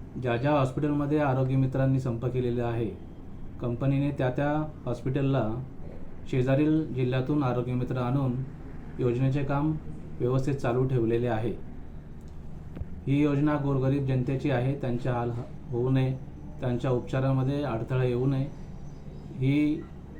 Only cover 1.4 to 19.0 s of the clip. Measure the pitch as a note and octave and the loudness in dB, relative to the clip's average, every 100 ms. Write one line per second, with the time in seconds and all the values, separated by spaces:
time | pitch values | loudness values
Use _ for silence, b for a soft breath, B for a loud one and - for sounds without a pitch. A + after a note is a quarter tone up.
1.4 | C3 C3+ C3 C3 C3+ C3+ C3 A#2 B2 B2+ | 2 2 2 4 4 4 0 -2 -2 0
2.4 | A#2+ A#2+ A#2+ A#2 A2 F2+ - - - - | 0 0 0 0 -2 -4 -12 -12 -12 -10
3.4 | - - B2 A#2+ C#3 C#3 C#3+ C#3 C3 B2+ | -10 -6 -4 0 2 2 2 0 0 2
4.4 | C#3+ D3+ D3+ - B2 A#2 C3 C#3 C3+ C3+ | 2 0 -2 -6 -6 -4 -2 0 2 2
5.4 | G#2+ B2 - - - - - - - C3 | 2 -2 -6 -10 -10 -8 -8 -8 -2 2
6.4 | B2+ C3+ D3+ D#3 D#3 B2+ B2 B2+ C3 D3 | 4 4 6 4 2 0 0 2 2 2
7.4 | C3 A#2+ B2 B2 B2+ B2 B2 C#3 C3 B2 | 2 0 0 0 0 0 0 2 2 0
8.4 | - - - - - - B2 A#2+ C3+ C#3+ | -4 -8 -10 -10 -8 0 0 2 2 2
9.4 | C3+ C#3+ D#3 D#3 - - - - B2 C3 | 0 2 2 0 -4 -8 -8 -2 2 2
10.4 | D3 C3 B2 B2 C3 C3 A2+ A#2 A#2+ A2 | 2 0 0 2 2 2 2 2 2 0
11.4 | A2+ F2+ - - - - - - - - | -2 -4 -8 -10 -12 -12 -12 -14 -12 -12
12.4 | - - - - - - C3+ C#3+ D3 C#3+ | -10 -10 -10 -10 -8 -6 0 4 4 4
13.4 | D3+ D3 C#3 C3 C3 C#3+ C3 B2+ B2 C3 | 2 2 2 2 2 2 2 2 2 0
14.4 | D3 B2 C3 C#3 B2 A#2+ B2+ A#2+ A#2+ A#2+ | 0 2 2 0 0 0 0 0 -2 -4
15.4 | - - - A#2+ B2+ C3 C3 C3 - - | -8 -10 -4 0 2 4 2 -2 -8 -12
16.4 | - - B2+ B2 C3+ B2 - C3+ C3+ C3+ | -12 -4 -2 0 2 0 0 0 2 2
17.4 | C3 C#3+ C#3 A2+ - B2+ B2+ B2 C3 C3+ | 2 0 -2 -2 -2 0 2 2 2 2
18.4 | C#3+ - - - - - | -2 -6 -12 -12 -12 -12